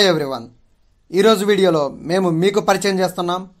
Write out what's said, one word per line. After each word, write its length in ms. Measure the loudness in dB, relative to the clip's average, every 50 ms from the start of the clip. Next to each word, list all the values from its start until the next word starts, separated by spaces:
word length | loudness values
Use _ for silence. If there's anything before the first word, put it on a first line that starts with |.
| 6 4
ఎవ్రీవన్, 360 | 2 0 -2 -4 -8 -10 -12 -16 -20 _ _ _ _ _ _ _ _ _ _ _ -2 2
ఈరోజు 240 | 4 4 4 4 2 2
వీడియోలో 320 | 2 2 2 2 2 2 0 -2 -6 -10 -6 -4
మేము 200 | -2 0 0 0 0 0 0
మీకు 180 | 0 0 0 0 0
పరిచయం 300 | 0 0 0 -2 -2 0 -2
చేస్తున్నాం 400 | -2 -4 -6 -6 -4 -6 -6 -8 -14 -20 _